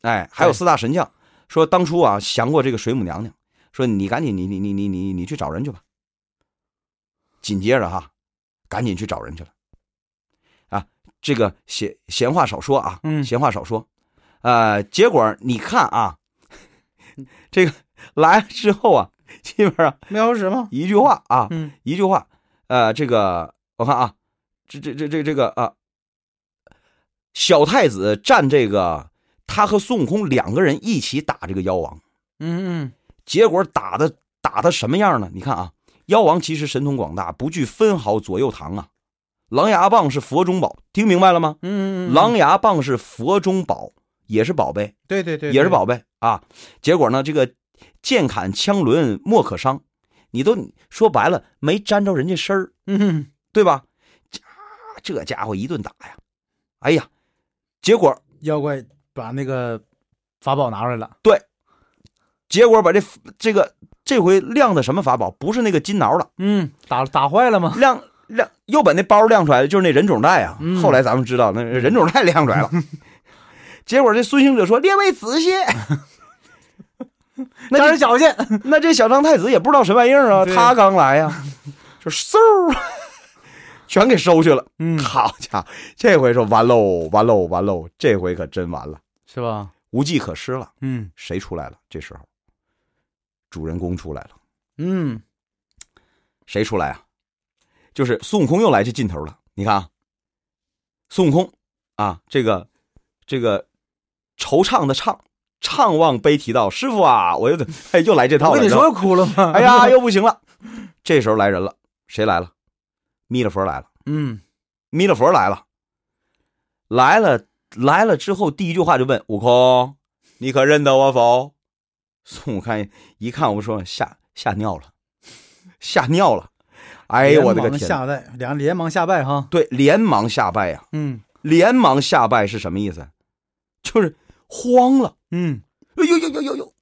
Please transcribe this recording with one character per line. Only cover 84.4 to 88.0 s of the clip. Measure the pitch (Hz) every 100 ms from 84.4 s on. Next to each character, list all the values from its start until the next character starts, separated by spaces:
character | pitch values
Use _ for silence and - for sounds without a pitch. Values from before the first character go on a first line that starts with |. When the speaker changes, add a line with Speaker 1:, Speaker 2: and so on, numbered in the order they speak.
Speaker 1:
去 | 160
了。 | 131 - _
Speaker 2:
嗯。 | 165 160
Speaker 1:
好 | 135 135 113 -
家 | - 101
伙， | - - - -
这 | 233 165
回 | 127
说 | 120
完 | 110 110 117
喽， | 117 101 87 80
完 | 104 113
喽， | 107 87
完 | 87
喽， | 98 90 82
这 | _